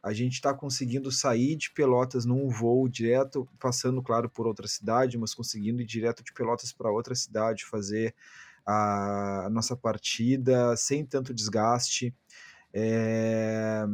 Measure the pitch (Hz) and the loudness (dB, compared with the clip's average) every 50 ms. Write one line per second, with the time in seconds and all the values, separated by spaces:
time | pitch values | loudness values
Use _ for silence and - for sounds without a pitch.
0 | - 101 107 110 123 127 127 - - 143 135 139 151 139 131 - 135 120 120 139 | -6 -6 -4 -2 -2 -2 -2 -2 -2 -2 -2 -2 -4 -6 -4 -4 -4 -2 -4 -4
1 | 131 135 127 - - 139 117 117 123 143 160 151 - - - - 147 131 123 123 | -4 -4 -4 -2 0 0 2 2 2 2 0 -2 -4 -6 0 2 4 4 6 4
2 | 127 131 - 127 117 120 123 131 139 131 117 107 117 117 120 131 131 123 - - | 4 2 0 -2 0 0 0 0 0 0 -2 0 2 4 4 4 2 2 0 0
3 | 113 117 120 131 135 135 - 143 127 - _ - - 127 123 - - 127 127 131 | 2 4 4 4 2 0 -2 -6 -6 -6 _ -4 -4 -2 -2 0 -2 -2 -2 -2
4 | 127 - 113 117 117 120 - - 113 113 107 - 104 104 - - 104 104 110 123 | 0 0 0 0 0 -2 -2 -2 -2 -2 -2 -4 -6 -8 -6 -6 -2 0 2 2
5 | 131 123 120 117 113 107 - - 117 - - 107 101 107 120 123 120 110 113 113 | 2 2 0 -2 -6 -6 -6 -8 -8 -8 -6 -4 -2 -2 -2 -2 -4 -4 -4 -2
6 | 110 117 117 - - - - - 120 113 120 117 - 123 - - - 113 104 113 | 0 0 -2 -2 -8 -12 -8 -4 -2 -2 -2 -2 -4 -8 -8 -4 -2 0 0 0
7 | 120 123 127 123 - - 107 110 110 113 110 101 - - - 107 101 98 104 110 | -2 -4 -4 -6 -6 -4 -2 0 0 0 0 -2 -6 -6 -6 -6 -4 -2 -2 0
8 | 113 117 - _ - - - - - - - _ - 101 104 107 104 104 101 101 | 0 -2 -4 _ -18 -20 -20 -20 -20 -20 -20 _ -2 0 2 4 4 2 2 0
9 | 101 101 101 101 101 101 98 98 90 101 110 113 110 - 123 127 - 113 107 104 | 0 0 -2 -2 -2 -2 -2 -2 -2 -2 -2 -2 -2 -2 -4 -4 -2 -2 -2 -2
10 | - - - - 117 123 135 135 123 131 127 123 120 120 120 - - - 147 147 | -4 -4 -2 0 2 2 2 2 4 4 4 6 6 4 2 2 0 -2 -2 -2
11 | 151 - - 135 131 131 123 110 107 107 98 110 107 113 120 120 123 - - - | -2 -2 -4 -4 -4 -4 -6 -6 -4 -2 0 2 4 4 4 2 0 -2 -2 -2
12 | 127 123 127 _ _ _ - - - - - - _ _ - 101 110 110 113 113 | -2 -4 -6 _ _ _ -20 -20 -20 -20 -20 -20 _ _ -4 -2 0 2 2 2
13 | 113 113 113 113 110 113 113 110 110 110 110 110 110 110 110 107 107 104 | 2 2 2 2 2 2 2 0 0 0 0 -2 0 0 0 0 -2 -2